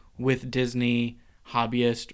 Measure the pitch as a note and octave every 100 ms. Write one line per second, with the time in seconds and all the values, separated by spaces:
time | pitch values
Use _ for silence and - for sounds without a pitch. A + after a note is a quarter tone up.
0 | - - C3 B2+ B2+ B2+ B2 B2 A#2+ A#2+
1 | A#2 A#2 - _ - A#2+ A2+ B2 A#2+ A2+
2 | -